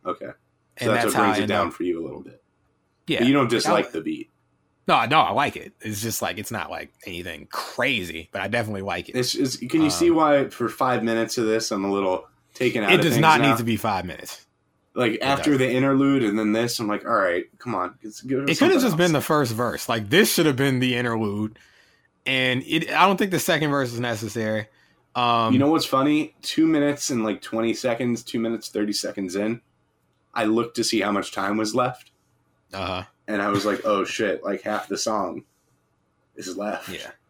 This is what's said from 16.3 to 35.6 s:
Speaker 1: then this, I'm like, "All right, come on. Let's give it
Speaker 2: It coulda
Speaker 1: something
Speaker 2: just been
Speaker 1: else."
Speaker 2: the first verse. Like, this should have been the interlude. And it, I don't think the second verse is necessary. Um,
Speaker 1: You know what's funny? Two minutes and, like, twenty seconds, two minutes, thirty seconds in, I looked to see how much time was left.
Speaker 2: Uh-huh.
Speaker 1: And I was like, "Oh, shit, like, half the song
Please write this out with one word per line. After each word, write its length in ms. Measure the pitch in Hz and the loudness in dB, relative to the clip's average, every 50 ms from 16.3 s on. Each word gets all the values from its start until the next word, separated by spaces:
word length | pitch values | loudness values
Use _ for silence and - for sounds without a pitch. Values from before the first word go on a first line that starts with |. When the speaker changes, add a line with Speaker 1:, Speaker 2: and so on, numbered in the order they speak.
| 101 107 | 2 2
Speaker 1:
then 140 | 110 107 107 | 2 2 2
this, 260 | 113 120 120 - - | 2 0 0 -2 -4
I'm 80 | 117 | -2
like, 180 | 104 104 101 - | -4 -4 -4 -2
"All 80 | - 117 | 0 2
right, 320 | 107 98 90 87 90 - - _ _ | 2 2 2 0 -2 -4 -6 _ _
come 160 | - 127 113 | -8 -6 -4
on. 200 | 92 90 90 - _ - | -4 -4 -6 -8 _ -16
Let's 180 | 110 - - | -16 -16 -14
give 180 | - 127 135 131 | -6 -4 -4 -2
it 100 | 139 151 | 0 0
Speaker 2:
It 80 | 165 | 2
coulda 160 | - 269 349 381 | 4 4 4 4
Speaker 1:
something 60 | 277 | 4
Speaker 2:
just 160 | 254 240 170 | 4 2 2
been 80 | 156 175 | 4 4
Speaker 1:
else." 60 | 180 156 | 4 4
Speaker 2:
the 80 | 139 | 2
first 320 | - - 165 151 143 117 113 | 2 2 2 2 2 0 0
verse. 340 | 107 123 113 - - - | -2 -2 -2 -2 -4 -4
Like, 220 | - 117 113 107 101 | -2 -2 -4 -2 2
this 240 | 120 180 220 - - | 4 4 4 4 4
should 140 | - 170 | 4 4
have 80 | 160 135 | 2 4
been 240 | 120 139 139 131 127 | 4 2 2 2 2
the 160 | 127 127 123 | 2 2 0
interlude. 640 | 120 123 120 117 110 110 104 101 104 107 107 - - - _ _ _ _ _ _ _ _ _ _ _ _ | 0 0 0 0 0 0 0 0 -2 -4 -4 -4 -10 -20 _ _ _ _ _ _ _ _ _ _ _ _
And 380 | 131 135 131 127 127 127 127 - | -2 0 2 2 2 0 0 -2
it, 240 | - 156 160 160 - | 0 -2 -2 -2 0
I 140 | - 151 175 | 2 4 4
don't 100 | 196 196 | 4 4
think 120 | 185 214 196 | 2 0 0
the 80 | 185 147 | 0 -2
second 300 | - - 170 147 156 147 | 0 2 0 2 2 0
verse 240 | 143 143 131 120 117 | 0 0 -2 -2 -4
is 60 | 117 | -4
necessary. 680 | 123 120 117 101 113 107 - 120 110 107 110 107 101 - _ _ _ _ _ _ _ _ _ | -4 -4 -4 -4 -6 -6 -6 -4 -2 -2 -2 -4 -4 -8 _ _ _ _ _ _ _ _ _
Um, 380 | 123 123 120 120 117 117 113 - | 0 2 4 4 4 4 4 4
Speaker 1:
You 60 | 127 | 4
know 100 | 139 147 | 4 4
what's 160 | 160 151 - | 4 2 2
funny? 500 | - - 135 135 147 151 151 147 - _ _ | 2 2 2 4 4 2 2 0 -4 _ _
Two 240 | - - - - 160 | -10 -4 2 2 4
minutes 440 | 160 160 147 143 143 143 - - - | 4 4 4 2 0 0 -2 -4 -4
and, 120 | 139 117 110 | -2 -2 0
like, 180 | 107 95 - | -2 -2 -4
twenty 320 | - - - 113 113 117 107 | -6 -6 -4 -2 0 0 -2
seconds, 480 | - - 127 117 113 131 123 117 113 - | -2 -2 -2 -2 -2 -2 -2 -2 -4 -6
two 160 | - - 120 | -6 -4 -2
minutes, 300 | 113 113 117 107 - - | -2 -2 -4 -6 -8 -8
thirty 220 | - 110 104 104 101 | -4 -4 -2 -2 -2
seconds 420 | - - - 104 104 98 90 87 | -4 -6 -6 -6 -6 -8 -4 -4
in, 260 | 98 101 110 117 120 _ _ _ _ _ _ _ _ _ _ _ _ _ _ - | -2 -2 -2 -4 -6 _ _ _ _ _ _ _ _ _ _ _ _ _ _ -4
I 120 | - 113 | -2 0
looked 300 | 107 110 117 117 120 - | 2 2 0 0 -2 -4
to 60 | - 113 | -4 -2
see 180 | - - 107 | 0 0 0
how 100 | 95 104 | 0 0
much 200 | 101 101 95 - | 0 -2 -2 -4
time 260 | - 104 95 98 104 | -6 -4 -4 -2 -2
was 180 | 110 110 107 110 | -2 -2 -2 0
left. 340 | 131 123 123 131 - - _ _ _ _ _ _ _ _ _ _ _ _ _ - | 0 0 -2 -2 -8 -18 _ _ _ _ _ _ _ _ _ _ _ _ _ -10
Speaker 2:
Uh-huh. 300 | 98 92 90 92 90 90 - _ _ _ | -8 -6 -4 -4 -6 -8 -10 _ _ _
Speaker 1:
And 120 | - 107 101 | -6 -4 -2
I 80 | 101 104 | 0 0
was 160 | 101 101 98 | 0 0 0
like, 140 | 104 98 92 - | 0 -2 -2 0
"Oh, 180 | 110 104 98 92 | 0 0 0 0
shit, 400 | - - - 113 98 87 - - | -4 -4 -2 -2 -2 -2 -4 -4
like, 200 | 101 101 - - | -6 -6 -6 -4
half 240 | 107 107 101 - | -6 -6 -6 -4
the 100 | - 98 | -6 -6
song 460 | - - 117 110 104 95 87 82 - - _ _ _ | -4 -4 -2 -2 -2 -2 -4 -6 -10 -14 _ _ _